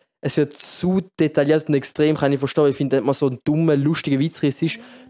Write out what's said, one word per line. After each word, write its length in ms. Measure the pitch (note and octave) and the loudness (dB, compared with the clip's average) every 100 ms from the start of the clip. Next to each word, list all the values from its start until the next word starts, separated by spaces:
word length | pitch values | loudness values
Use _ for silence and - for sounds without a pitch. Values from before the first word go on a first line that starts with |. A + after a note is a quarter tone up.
| _ _ | _ _
es 140 | C#3+ - | -4 0
wird 160 | D3 | -2
zu 480 | - - - F3+ F#3+ F#3 - | -2 -6 -4 -2 -2 -2 -2
detailliert 520 | D#3 D#3 C#3+ D#3 D3+ | 0 2 2 2 2
und 60 | C#3 | -2
extrem, 420 | C3+ - D3+ D3+ | -2 0 0 2
kann 160 | C#3 | 0
ich 60 | C#3 | 0
verstehen. 280 | C#3 - D3 | -2 2 2
Ich 80 | C3+ | 2
finde, 220 | C#3+ C3+ | 0 0
wenn 80 | A#2+ | 0
man 100 | C3+ | 0
so 120 | C#3 | 0
einen 120 | B2 - | -2 -2
dummen, 360 | D#3 E3 C#3+ | 0 2 2
lustigen 380 | C#3+ E3 D3+ C3+ | 0 -2 0 0
Witz 240 | D#3+ - | 0 -2
reißt, 200 | D3 - | -2 -2
ist, 160 | E3+ - - - - | -4 -6 -14 -20 -6